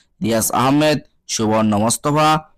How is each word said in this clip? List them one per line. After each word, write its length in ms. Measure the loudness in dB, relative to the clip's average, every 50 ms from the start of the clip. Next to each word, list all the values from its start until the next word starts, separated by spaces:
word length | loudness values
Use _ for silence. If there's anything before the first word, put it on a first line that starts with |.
| _ _ _ -6
রিয়াজ 300 | -4 -2 -2 -2 -2 -2
আহমেদ, 460 | -2 0 0 2 2 2 2 2 0 -2 -6 _ _ _ _ -10
সুবর্ণ 500 | -6 -4 -2 0 0 0 0 0 0 0
মোস্তফা, 600 | 0 -2 -2 -2 -4 -2 0 2 2 2 2 0 -4 _ _